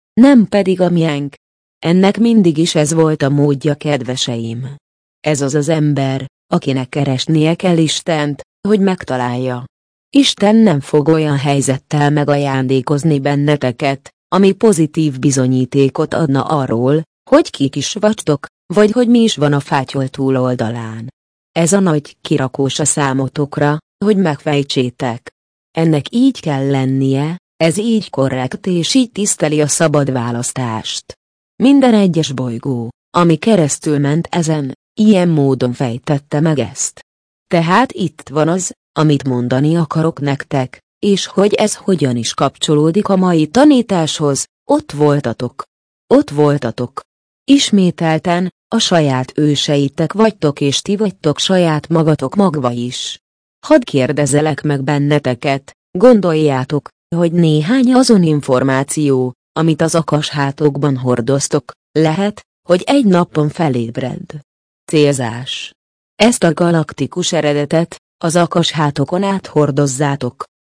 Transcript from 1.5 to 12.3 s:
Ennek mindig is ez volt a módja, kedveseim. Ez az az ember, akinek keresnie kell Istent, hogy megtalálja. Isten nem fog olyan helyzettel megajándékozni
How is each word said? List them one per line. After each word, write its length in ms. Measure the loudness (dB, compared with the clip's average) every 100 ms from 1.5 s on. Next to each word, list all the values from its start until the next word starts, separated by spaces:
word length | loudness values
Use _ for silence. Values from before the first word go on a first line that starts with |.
| _ _ _
Ennek 400 | 0 4 4 4
mindig 400 | 4 4 4 2
is 180 | 0 0
ez 180 | 0
volt 280 | 2 2 2
a 80 | 0
módja, 460 | 2 0 0 -2 -4
kedveseim. 1000 | -2 -4 -4 -6 -6 -6 -8 -8 -10 -14 _ _ _ _
Ez 220 | -4 -2
az 120 | 0
az 160 | -2 0
ember, 560 | 0 0 0 -2 -4 -8 _ -4
akinek 360 | -2 -2 -4 -4
keresnie 680 | -4 -2 -2 0 0 2 0
kell 220 | 0 0
Istent, 640 | 0 -2 -4 -4 -4 -6 -12 _ -2
hogy 120 | 0
megtalálja. 840 | 0 -2 -4 -4 -4 -4 -4 -6 -10 _ _ _ _
Isten 460 | 0 2 2 2 4
nem 240 | 4 2
fog 280 | 0 0 2
olyan 300 | 2 2 0
helyzettel 720 | 0 0 0 -2 -2 0 2
megajándékozni 1080 | 2 2